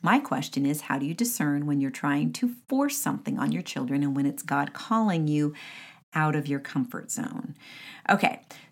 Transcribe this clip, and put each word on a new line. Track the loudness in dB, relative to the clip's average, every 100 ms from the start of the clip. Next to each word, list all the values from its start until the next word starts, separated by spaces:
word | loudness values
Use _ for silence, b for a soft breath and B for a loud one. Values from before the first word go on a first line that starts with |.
My | 2 4
question | 2 -4 -2 0 0
is, | 0
how | -2 -2
do | -2
you |
discern | 0 0 0 0 2 2
when | 2
you're | 0
trying | 0 0 2 0
to | 0 -2 -2 -2
force | 0 0 0
something | -2 -4 -4 -2
on | 0
your | -2
children | -4 -4 -2 0
and | 2 2
when | 0
it's | 0
God | -2 0 -2
calling | -4 0 2 4 4 4
you | 4 2 -2 B B B B _ 0
out | 2 2
of | 0
your | -2
comfort | -2 -2 -2 -4 -6
zone?" | -6 -6 -6 -10 -12 B B B B 4
Okay, | 4 4 0 -12 B B